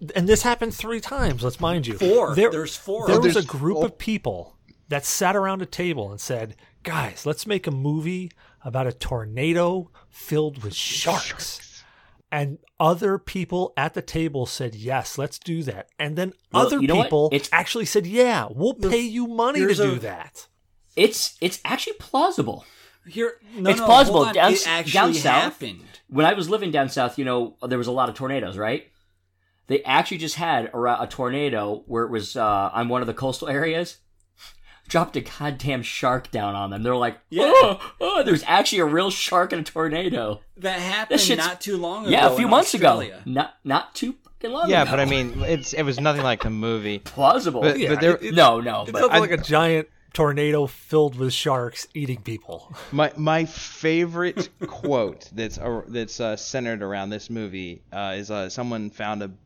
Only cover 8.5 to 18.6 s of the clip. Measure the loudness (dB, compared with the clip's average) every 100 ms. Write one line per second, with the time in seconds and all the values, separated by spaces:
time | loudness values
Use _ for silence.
8.5 | _ -8 -4 -4 -4 -6 -6 -6 -4 -2
9.5 | 0 0 -2 -6 -16 _ -20 -4 -2 -2
10.5 | -4 -10 -8 -6 -4 -2 -2 -4 -8 -10
11.5 | -12 -18 -20 -20 _ _ _ _ -4 -4
12.5 | -6 _ 0 2 2 0 -2 -4 -6 -4
13.5 | -2 -2 -2 -2 -4 -6 -4 -2 -2 -6
14.5 | -6 -8 -8 -4 -4 -4 -6 -8 -8 -8
15.5 | -6 -6 -8 -12 -8 -6 -4 -6 -8 _
16.5 | 2 2 4 4 4 4 2 4 2 2
17.5 | 2 2 -2 0 0 0 4 4 2 -2
18.5 | -2